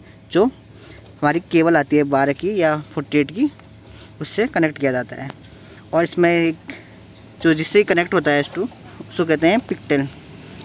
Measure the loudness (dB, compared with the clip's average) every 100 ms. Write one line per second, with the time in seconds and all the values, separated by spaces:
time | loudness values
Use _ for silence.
0 | -14 -20 -4 0 0 -2 -16 -20 -20 -20
1 | -20 -4 -2 -2 0 2 4 2 2 2
2 | 2 2 0 0 -4 0 0 0 -6 -10
3 | -2 -2 -2 -2 -4 -4 -20 -20 -20 -20
4 | -20 -14 -8 -4 -2 0 -2 0 -2 -2
5 | -6 -12 -14 -16 -20 -20 -20 -20 -4 -2
6 | 0 2 2 4 0 -2 -12 -20 -20 -20
7 | -20 -20 -20 -2 0 0 2 2 2 0
8 | 0 0 2 0 -2 -6 -8 -10 -20 -20
9 | -10 -4 0 2 2 2 -2 -10 -2 -2
10 | -2 -10 -20 -20 -20 -20